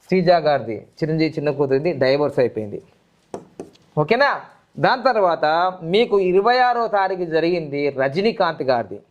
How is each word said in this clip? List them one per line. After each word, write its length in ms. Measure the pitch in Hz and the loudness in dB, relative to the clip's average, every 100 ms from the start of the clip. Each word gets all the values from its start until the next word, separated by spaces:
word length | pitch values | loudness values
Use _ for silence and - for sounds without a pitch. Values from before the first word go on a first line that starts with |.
| _ | _
శ్రీజ 220 | 185 175 | 0 4
గారిది, 440 | 175 151 139 113 | 2 4 0 -2
చిరంజీవి 560 | 110 - _ 156 160 156 | -10 -12 _ -4 0 -2
చిన్న 200 | 151 147 | -2 -4
కూతురిది, 420 | 139 143 135 160 | -2 0 0 0
డైవోర్స్ 460 | 147 131 139 147 - | 0 2 2 0 0
అయిపోయింది. 440 | 120 - 107 - - _ _ _ _ - - _ - _ _ - | -2 -2 -10 -12 -16 _ _ _ _ -16 -16 _ -20 _ _ -4
ఓకేనా? 420 | 151 233 277 185 - _ _ - | 0 2 2 0 -10 _ _ -2
దాని 240 | 165 254 | 0 2
తర్వాత 760 | 262 226 185 160 151 160 180 185 | 2 2 2 2 0 0 -2 -4
మీకు 360 | 165 190 240 202 | -2 0 2 2
ఇరవై 400 | 185 180 208 254 | 2 2 4 4
ఆరో 280 | 247 240 226 | 2 2 0
తారీఖు 380 | 196 190 185 | 0 -2 -2
జరిగింది 680 | 180 160 165 175 151 143 143 | -2 0 0 -2 -4 -4 -4
రజనీకాంత్ 720 | 131 135 139 208 214 180 151 | 0 -2 0 -2 0 -2 -2
గారిది. 380 | 131 123 104 101 _ | 0 0 -2 -12 _